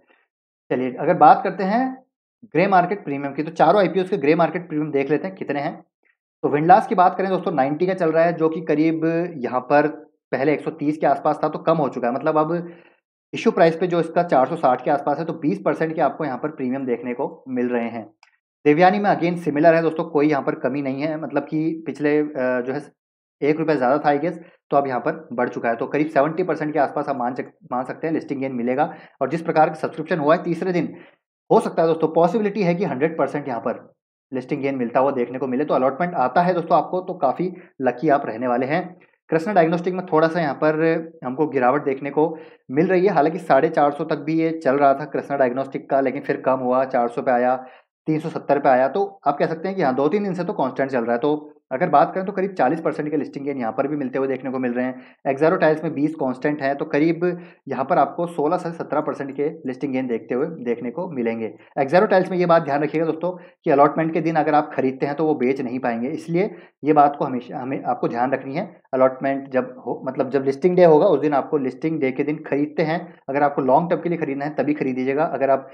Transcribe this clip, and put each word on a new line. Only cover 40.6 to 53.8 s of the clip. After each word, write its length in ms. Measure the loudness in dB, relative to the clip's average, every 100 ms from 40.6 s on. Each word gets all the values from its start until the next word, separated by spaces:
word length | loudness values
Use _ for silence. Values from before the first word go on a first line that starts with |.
| 0 2 2 0 -4 -10
हमको 220 | -6 -2 0
गिरावट 380 | 2 2 2
देखने 260 | 0 -4 -2
को 280 | 0 0 -2 -16 -20 -4
मिल 160 | 0 2
रही 200 | 4 2
है, 60 |
हालांकि 260 | 4 2 0
साढ़े 300 | 2 4 4
चार 240 | 2 2
सौ 120 | 0
तक 120 | -4 -4
भी 180 | -2
ये 160 | 0 0
चल 240 | 0 0
रहा 200 | 4 4
था 100 | 4
कृष्णा 320 | -2 -6 -2 0
डायग्नोस्टिक 540 | 0 0 -6 -8 -2
का, 100 | 0
लेकिन 220 | 0 -2
फिर 140 | -6 -2
कम 160 | 0 0
हुआ, 280 | 0 0
चार 240 | 0 0 -2
सौ 140 | -2
पे 80 | 0
आया, 260 | 2 2 0 -6 -20 _ _ -4
तीन 120 | -4
सौ 100 | -4
सत्तर 300 | -6 0 2
पे 100 | 4
आया। 200 | 4 4
तो 320 | 0 -4 -4 -2
आप 120 | 0
कह 80 | 0
सकते 220 | -2 -6
हैं 80 | -2
कि 60 |
हाँ, 120 | 0
दो 140 | 2 2
तीन 160 | 0
दिन 100 | -2
से 100 | -4
तो 80 | -4
कांस्टेंट 380 | -2 -2 -2 -2
चल 140 | 0
रहा 80 | 0
है। 60 | 0
तो 360 | 0 -2 -4 -20 -8
अगर 160 | -2 4
बात 260 | 4 4
करें, 120 | 0 -6
तो 60 |
करीब 200 | -4 -4
चालीस 280 | 0 0 0
परसेंट 300 | -4 -4 -4
के 60 | -4
लिस्टिंग 280 | -4 -8
गेन 140 | -6 -4
यहाँ 140 | -4
पर 140 | -2